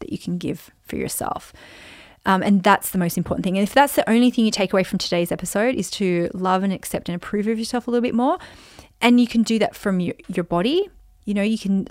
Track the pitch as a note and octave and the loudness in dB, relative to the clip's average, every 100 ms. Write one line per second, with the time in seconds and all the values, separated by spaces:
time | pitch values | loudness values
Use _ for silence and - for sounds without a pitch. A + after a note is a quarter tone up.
0 | - - - F3 - - - _ _ - | -12 -10 -6 -6 -6 -10 -12 _ _ -8
1 | - - - - - - - - - - | -6 -6 -6 -8 -12 -20 -20 -20 -20 -20
2 | - - - F#3+ G#3 G3+ F3+ - - F#3+ | -20 -8 0 2 4 2 4 2 2 -2
3 | F3 - E3+ - F#3 F#3+ G#3 - C#4+ - | -2 -2 -4 -4 -2 -2 2 4 4 2
4 | - A3+ B3 A#3+ A3 A3 F#3+ G3 F#3 G3 | 2 4 4 4 0 0 0 0 0 -2
5 | - F3 F3 F3 F3 G3+ A#3 C4 F#3+ - | -2 0 0 -4 -4 -2 0 0 -4 -2
6 | F#3+ F3 E3+ F#3 F#3 F#3 G3 F#3+ - - | 0 0 0 -2 0 0 0 -4 -6 -8
7 | - F3 - G#3 G#3 A3 A3+ B3 A#3+ A#3+ | -6 -8 -4 -2 -2 -2 -2 -4 0 0
8 | A#3 A3+ B3+ F4+ - - - - - _ | 0 2 2 0 -6 -20 -20 -20 -20 _
9 | A#3 A#3+ A#3+ A3+ A3 A3+ G#3 - G#3 F#3 | 4 6 4 2 2 2 0 -2 -2 0
10 | F3 - - F#3 E3+ E3+ G3+ E4 G4+ - | -2 -6 -6 -6 -2 0 2 0 -2 -8
11 | - _ - G3+ G3+ A3 G3 G3 - | -20 _ -4 -2 0 -2 0 -2 -2